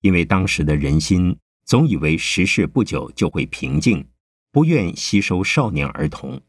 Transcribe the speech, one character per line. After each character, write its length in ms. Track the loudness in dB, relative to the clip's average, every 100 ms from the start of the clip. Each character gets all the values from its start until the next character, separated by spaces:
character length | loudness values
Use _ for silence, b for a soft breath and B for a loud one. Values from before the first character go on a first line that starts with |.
因 120 | 2
为 100 | 2
当 240 | 2 0 0
时 160 | -2
的 120 | 0 0
人 260 | 2 0
心 340 | 2 2 2 -2 _ _ 0
总 220 | 2 2
以 100 | 0
为 180 | 0 0
时 300 | -2 0 0
事 220 | 2 0
不 160 | 0
久 280 | -2 -4 -8
就 140 | -4 -2
会 160 | -2 -6
平 340 | -6 -2 0
静， 260 | 2 0 -4 _ _ _ _
不 100 | 2 2
愿 300 | 2 0 -4
吸 240 | 0 0
收 240 | 2 -2
少 280 | 0 0 0
年 160 | -2 -4
儿 200 | -4 -6
童。 320 | -6 -12 -14